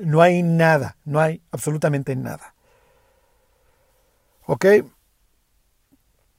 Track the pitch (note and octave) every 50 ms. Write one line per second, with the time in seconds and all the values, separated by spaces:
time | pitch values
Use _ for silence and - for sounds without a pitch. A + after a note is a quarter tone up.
0 | G3 D#3+ D3 D#3+ E3+ F3+ F3+ F3 F3 E3 E3 E3 E3 D#3+ D#3+ C#3+ B2+ - - _
1 | _ D3 C#3+ D3+ D#3+ D#3+ E3 - _ _ - - - D3+ D3+ D#3 E3+ D#3 C#3+ C#3
2 | C3+ - C3+ C3 B2+ A2+ - - - - _ _ _ _ _ _ _ _ _ _
3 | _ _ _ _ _ _ _ _ _ _ _ _ _ _ _ _ _ _ _ _
4 | _ _ _ _ _ _ _ _ _ - D3+ - - F#3+ G#3 G#3 D3 C3 _ _
5 | _ _ _ _ _ _ _ _ _ _ _ _ _ _ _ _ _ _ _ _
6 | _ _ _ _ _ _ _